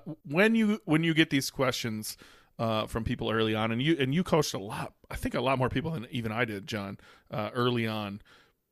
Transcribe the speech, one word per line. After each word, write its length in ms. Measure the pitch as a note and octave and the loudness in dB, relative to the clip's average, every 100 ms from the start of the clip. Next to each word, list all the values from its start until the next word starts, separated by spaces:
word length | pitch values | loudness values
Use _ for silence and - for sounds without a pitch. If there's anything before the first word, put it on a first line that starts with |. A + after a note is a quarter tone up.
| - D3+ | -2 -14
when 300 | C#3 D3+ G#3+ | -2 2 4
you, 260 | A3+ G#3+ G#3+ | 4 4 2
when 180 | - D#3 | 2 2
you 100 | E3 | 4
get 180 | D#3 D#3+ | 4 4
these 200 | C#3 - | 2 0
questions, 680 | - B2+ - A#2+ G#2+ A2 - - - _ - | 0 0 0 -4 -6 -8 -12 -18 -20 _ -4
uh, 280 | A2+ A2 A2+ | -2 0 -2
from 180 | A#2 | -4
people 260 | A2+ A#2+ A2+ | -2 -2 0
early 240 | A2 A2 | 2 2
on, 180 | G#2+ A2+ | 2 0
and 100 | A2+ | 0
you, 140 | C#3+ D#3+ | 2 2
and 160 | C3 | 2
you 80 | D3+ | 0
coached 320 | F3+ E3 D3 | 4 2 2
a 40 | B2+ | -2
lot, 360 | G2 C#3 D3+ - - | -6 -8 -8 -12 -12
I 60 | - | -8
think 180 | C4 | -4
a 60 | D3+ | -2
lot 180 | B2 C3 | 0 2
more 100 | B2+ | 0
people 220 | C3 D#3+ | 0 -2
than 160 | D#3+ A2+ | -6 -6
even 220 | B2 A2+ | -6 -4
I 120 | A2 | -2
did, 220 | A#2+ G#2 - | -2 -4 -6
John, 320 | A2 G2 - - - _ | -6 -6 -10 -16 -20 _
uh, 200 | - G#2+ | -6 -4
early 340 | B2+ B2 A#2+ A2+ | 0 2 2 0
on. 360 | G#2+ G#2 G2+ - - _ _ _ | -4 -6 -10 -14 -20 _ _ _